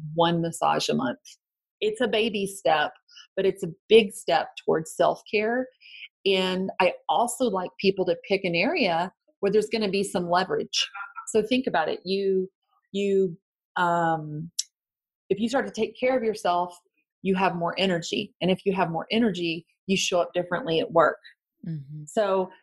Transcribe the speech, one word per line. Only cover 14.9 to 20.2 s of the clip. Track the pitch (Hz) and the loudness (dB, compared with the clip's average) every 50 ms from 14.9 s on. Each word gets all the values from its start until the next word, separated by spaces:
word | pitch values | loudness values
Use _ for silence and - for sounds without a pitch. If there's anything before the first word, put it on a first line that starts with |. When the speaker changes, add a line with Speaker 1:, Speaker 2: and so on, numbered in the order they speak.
| _ _ _ _ _ _ _ - | _ _ _ _ _ _ _ -4
Speaker 1:
if | 190 196 | -2 -2
you | 226 226 | -2 -2
start | 262 262 208 | 0 -2 -2
to | 196 | -4
take | - 214 220 220 - - | -4 -4 -4 -4 -4 -2
care | 254 254 262 | 0 0 0
of | 254 226 | 0 0
yourself, | 220 202 - - 180 175 175 180 180 - - _ _ _ _ _ _ _ _ | -2 -4 0 0 0 2 2 0 -2 -6 -18 _ _ _ _ _ _ _ _
you | - 190 190 | 0 0 2
have | 185 196 175 170 | 2 2 0 0
more | 175 170 170 - - | 0 -4 -4 -2 0
energy. | 190 190 175 170 170 - - - 208 - _ - | 0 0 0 -2 -2 -4 -4 -4 -6 -8 _ -4
And | 165 185 | 0 0
if | 185 - - | 0 0 0
you | 196 185 | -2 0
have | 190 175 165 | 0 0 -2
more | 165 160 - - | -2 -6 -4 -2
energy, | 202 226 240 214 170 180 170 165 160 170 - _ _ _ - | 0 0 2 0 0 -2 -4 -4 -4 -6 -10 _ _ _ -2
you | - 196 | -2 0
show | 185 - - 190 175 | 0 0 0 0 0